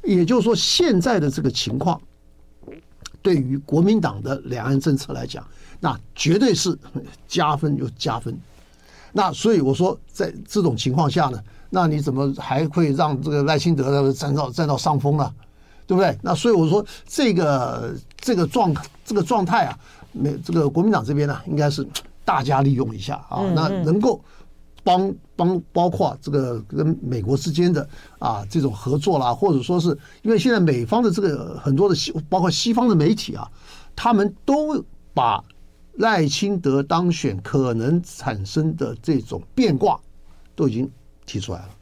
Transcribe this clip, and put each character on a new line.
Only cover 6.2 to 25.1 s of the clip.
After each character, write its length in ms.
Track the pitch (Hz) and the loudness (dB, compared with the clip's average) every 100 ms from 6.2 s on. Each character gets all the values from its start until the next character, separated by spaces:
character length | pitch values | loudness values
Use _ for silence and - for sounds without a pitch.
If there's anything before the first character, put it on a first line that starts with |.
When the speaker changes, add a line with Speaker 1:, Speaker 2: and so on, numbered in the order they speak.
| 147 190 | 2 4
Speaker 1:
对 160 | 247 | 4
是 240 | 180 185 - - 139 - - - | 2 0 -4 -8 -12 -14 -20 -6
加 260 | - 151 143 | -2 0 0
分 220 | 156 143 | -2 -2
又 120 | 127 | -4
加 280 | - - 113 | -6 -6 -6
分。 180 | 113 117 - - - - - - - | -8 -12 -16 -20 -20 -20 -20 -20 -6
那 180 | - 190 | -2 -2
所 220 | 143 220 | 0 2
以 80 | 202 | 4
我 120 | 135 | 2
说， 240 | 139 180 - - | 2 0 0 -12
在 220 | - 165 - - | -6 -6 -6 -4
这 160 | 208 | 0
种 140 | 165 113 | 0 0
情 160 | 135 | -2
况 180 | 139 147 | 2 2
下 180 | - 143 | 2 0
呢， 120 | 113 - - - | -2 -12 -20 -4
那 180 | 185 165 | 0 2
你 140 | 151 | 0
怎 120 | 143 | -2
么 200 | 131 143 - | 0 -2 -4
还 300 | - 131 156 | -4 -2 0
会 240 | 175 160 | 2 2
让 300 | 135 151 131 | 2 0 0
这 100 | 151 | -2
个 120 | 147 | 0
赖 140 | 143 151 | 2 2
清 160 | 170 | 2
德 120 | 151 131 | 2 2
他 160 | 143 | 2
们 120 | 139 | 2
占 220 | 135 143 139 | 0 -2 -2
到， 140 | 131 | -2
占 160 | 120 151 | -2 -2
到 80 | 131 | 0
上 240 | 170 143 | 0 0
风 160 | 143 147 | 2 0
呢？ 160 | 135 - - - - - - | -2 -6 -20 -20 -20 -20 -2
对 80 | 185 | 2
不 60 | |
对？ 160 | 185 104 | 2 0
那 120 | 175 | -4
所 160 | 156 240 | 0 4
以 40 | |
我 160 | 202 160 | 4 4
说， 160 | 202 208 - - | 2 0 -14 -8
这 280 | - 262 | 0 2
个， 600 | 180 156 139 123 120 117 127 - - | 2 2 0 -2 -6 -8 -10 -16 -8
这 140 | - | -2
个 140 | 196 170 | 0 0
状-， 260 | 254 185 147 - - | 2 2 0 -6 -20
这 100 | - | -4
个 80 | 208 | -2
状 240 | 170 233 175 | 0 0 2
态 200 | 214 139 | 0 0
啊， 120 | - - - - | -6 -18 -20 -16
美-， 200 | - 139 - | -4 -4 -4
这 100 | 165 | -2
个 160 | 165 143 | 0 2
国 120 | 156 | 2
民 80 | 208 | 2
党 140 | 185 | 2
这 100 | 110 | 0
边 140 | 147 147 | -2 -2
呢， 100 | 135 - | -4 -4
应 100 | 147 | 0
该 140 | 147 | 0
是 160 | 147 135 - - - | -2 -8 -10 -14 -8
大 180 | - 160 | -2 -2
家 200 | 123 139 | 0 2
利 120 | 139 | 2
用 220 | 127 117 107 | 2 -2 -6
一 20 | |
下 180 | 123 143 - | -10 -10 -8
啊， 120 | - | -4
Speaker 2:
嗯， 80 | 196 | -2
嗯。 60 | 165 | 0
Speaker 1:
那 120 | 160 196 | 0 0
能 160 | 156 190 | 0 2
够 220 | 240 - - - - - - - - | 2 0 -8 -20 -20 -20 -20 -4 2
帮， 280 | 180 196 | 2 2